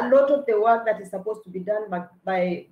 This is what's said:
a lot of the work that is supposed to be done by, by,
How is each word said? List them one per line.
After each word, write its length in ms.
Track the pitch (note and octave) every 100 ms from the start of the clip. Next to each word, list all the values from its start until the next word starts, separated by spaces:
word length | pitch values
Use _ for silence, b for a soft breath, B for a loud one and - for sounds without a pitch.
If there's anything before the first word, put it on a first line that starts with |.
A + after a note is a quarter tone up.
a 80 | A#3+
lot 220 | C4+ C#4
of 160 | C#4 A#3
the 140 | G#3
work 240 | A3+ A3+ A3+
that 140 | G#3
is 100 | F#3+
supposed 320 | F#3+ G3 G#3+
to 80 | F#3
be 80 | F#3
done 320 | F3+ G#3+ G#3
by, 140 | F3+ F3 _
by, 420 | - F#3 F3+ E3+ -